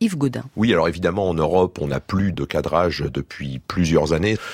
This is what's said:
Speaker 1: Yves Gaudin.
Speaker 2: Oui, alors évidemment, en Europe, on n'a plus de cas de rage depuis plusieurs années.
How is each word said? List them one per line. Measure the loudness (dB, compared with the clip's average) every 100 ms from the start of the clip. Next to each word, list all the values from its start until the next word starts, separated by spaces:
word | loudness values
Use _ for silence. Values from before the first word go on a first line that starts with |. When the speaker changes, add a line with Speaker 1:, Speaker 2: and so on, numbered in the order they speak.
Speaker 1:
Yves | -2 0
Gaudin. | -2 -2 -8 0
Speaker 2:
Oui, | 4
alors | 4 2
évidemment, | 2 0 2 0
en |
Europe, | 2 2 4 2 0
on | -4
n'a | -4
plus | -2 -2 0
de | -2
cas | -4 -2
de | 0
rage | 0 0 -2 -4
depuis | -6 -8 -10 -10 -10
plusieurs | -6 -2 2 4 2
années. | 0 0 -2 -6